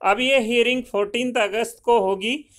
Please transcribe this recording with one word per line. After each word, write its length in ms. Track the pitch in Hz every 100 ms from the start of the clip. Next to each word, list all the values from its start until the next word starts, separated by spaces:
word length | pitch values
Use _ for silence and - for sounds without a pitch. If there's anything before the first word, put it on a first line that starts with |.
अब 200 | - 247
ये 200 | 254 269
हियरिंग 420 | 220 240 233 254
फोर्टीन्थ 540 | 240 202 202 240 247 240
अगस्त 420 | 202 214 226 -
को 140 | - 233
होगी। 340 | 190 190 214 294 -